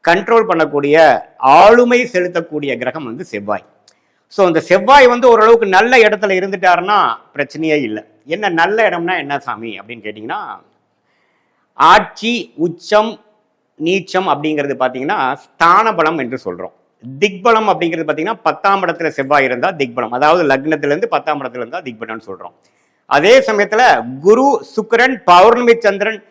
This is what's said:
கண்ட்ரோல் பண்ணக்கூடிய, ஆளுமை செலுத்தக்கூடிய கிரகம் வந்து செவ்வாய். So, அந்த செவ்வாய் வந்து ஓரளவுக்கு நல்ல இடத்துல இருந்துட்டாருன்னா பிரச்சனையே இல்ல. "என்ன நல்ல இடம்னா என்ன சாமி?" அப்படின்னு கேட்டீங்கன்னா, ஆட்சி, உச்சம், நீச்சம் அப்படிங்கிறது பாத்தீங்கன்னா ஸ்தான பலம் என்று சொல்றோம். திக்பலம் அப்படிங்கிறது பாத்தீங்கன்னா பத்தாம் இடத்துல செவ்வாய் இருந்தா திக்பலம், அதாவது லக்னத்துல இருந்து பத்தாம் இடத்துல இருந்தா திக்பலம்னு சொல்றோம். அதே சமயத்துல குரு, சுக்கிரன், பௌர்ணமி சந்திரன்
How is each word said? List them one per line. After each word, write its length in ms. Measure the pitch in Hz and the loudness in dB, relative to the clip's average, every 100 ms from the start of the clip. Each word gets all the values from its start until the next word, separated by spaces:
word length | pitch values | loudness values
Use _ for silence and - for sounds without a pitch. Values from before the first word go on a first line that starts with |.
| 165 | 0
கண்ட்ரோல் 400 | 180 202 233 208 | 0 2 0 2
பண்ணக்கூடிய, 720 | 165 156 143 143 156 156 120 - _ | -2 -2 -2 2 4 4 4 -4 _
ஆளுமை 720 | 131 151 196 233 247 247 240 | 4 6 8 6 4 0 -2
செலுத்தக்கூடிய 680 | 185 175 175 165 151 143 117 | -4 -4 -6 -6 -8 -6 -6
கிரகம் 260 | 127 156 | -6 -8
வந்து 220 | 131 120 185 | -12 -14 -12
செவ்வாய். 400 | 104 101 101 _ _ _ _ _ _ _ | -12 -6 -8 _ _ _ _ _ _ _
So, 180 | - 185 | 0 2
அந்த 140 | 160 | 2
செவ்வாய் 480 | 147 185 202 285 254 | 0 0 4 6 6
வந்து 220 | 240 247 | 4 4
ஓரளவுக்கு 360 | 226 214 233 208 | 4 6 4 4
நல்ல 320 | 190 233 254 | 2 4 4
இடத்துல 340 | 214 208 202 185 | 2 0 -2 -2
இருந்துட்டாருன்னா 760 | 190 190 185 175 185 208 139 113 _ | -4 -2 0 0 0 0 0 -4 _
பிரச்சனையே 480 | 143 135 151 160 151 | -10 -10 -6 -2 -2
இல்ல. 240 | 120 107 - _ - | -4 -8 -14 _ -10
"என்ன 240 | 170 208 | -6 -4
நல்ல 400 | 165 175 220 214 | 0 -2 0 -2
இடம்னா 280 | 175 170 180 | -2 -6 -6
என்ன 220 | 139 143 | -6 -8
சாமி?" 400 | 131 107 113 95 | -8 -10 -12 -14
அப்படின்னு 260 | 101 120 104 | -16 -14 -14
கேட்டீங்கன்னா, 320 | 107 113 190 170 95 _ _ _ _ _ _ _ _ _ _ _ | -14 -12 -12 -12 -18 _ _ _ _ _ _ _ _ _ _ _
ஆட்சி, 800 | - 151 208 208 - 220 233 - - | 2 6 6 2 -8 -6 -6 -8 -8
உச்சம், 640 | 170 170 - 214 220 202 _ _ _ _ _ _ | -8 -8 -2 0 0 -8 _ _ _ _ _ _
நீச்சம் 440 | 160 190 - 185 190 | -4 -4 -4 -6 -4
அப்படிங்கிறது 480 | 143 151 151 143 131 | -4 -4 -4 -6 -4
பாத்தீங்கன்னா 540 | 127 123 139 202 131 | -6 -6 -6 -4 -4
ஸ்தான 600 | 143 _ _ 165 190 226 185 | -6 _ _ 2 2 2 0
பலம் 220 | 156 165 | -2 -2
என்று 220 | 123 123 98 | -8 -10 -12
சொல்றோம். 280 | 87 90 _ _ _ 120 135 | -12 -14 _ _ _ -20 -4
திக்பலம் 500 | 208 190 220 226 214 | -4 -2 0 0 0
அப்படிங்கிறது 400 | 165 170 165 156 | -2 -4 -6 -6
பாத்தீங்கன்னா 300 | 151 175 226 | -6 -6 -4
பத்தாம் 400 | 160 143 196 196 | -6 -2 -2 -2
இடத்துல 240 | 180 165 160 | -4 -4 -6
செவ்வாய் 360 | 147 135 147 | -6 -2 0
இருந்தா 280 | 135 123 160 | 0 -2 -4
திக்பலம், 400 | 170 131 120 113 | -4 -6 -6 -8
அதாவது 320 | 123 151 175 156 135 | -2 0 2 2 -2
லக்னத்துல 300 | 147 156 143 | -2 -4 -2
இருந்து 220 | 151 160 | -4 -2
பத்தாம் 360 | 151 147 143 | -4 -4 -6
இடத்துல 140 | 131 123 | -8 -12
இருந்தா 240 | 117 165 | -10 -12
திக்பலம்னு 460 | 147 110 110 113 104 | -12 -14 -14 -14 -14
சொல்றோம். 260 | 95 92 _ _ _ _ _ _ | -18 -18 _ _ _ _ _ _
அதே 340 | 135 170 262 | 0 4 4
சமயத்துல 640 | 262 208 202 214 247 131 117 135 | 2 -2 -2 2 2 2 -2 -4
குரு, 460 | 165 233 277 254 - - | 2 2 2 -2 -6 -8
சுக்கிரன், 480 | 208 233 254 254 | -2 0 0 -2
பௌர்ணமி 520 | - 175 208 233 240 233 | 4 6 6 4 2 2
சந்திரன் 440 | 214 196 208 214 _ | 0 -2 -6 -6 _